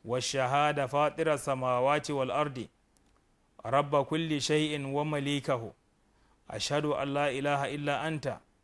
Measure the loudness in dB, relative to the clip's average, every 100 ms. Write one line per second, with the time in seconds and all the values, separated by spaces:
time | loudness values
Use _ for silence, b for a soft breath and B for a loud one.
0 | -4 -2 0 0 2 4 4 2 0 2
1 | 2 2 0 0 0 -2 0 2 4 2
2 | 0 -2 0 0 -2 -4 -12 _ _ _
3 | _ _ _ _ _ -14 0 0 2 0
4 | 0 -2 0 -2 2 2 2 -2 -2 -2
5 | 0 0 0 -2 0 -2 -4 -14 _ _
6 | _ b b b -10 -6 -2 0 0 0
7 | 0 0 0 0 0 0 0 -2 -2 -2
8 | -2 -4 -4 -8 _ _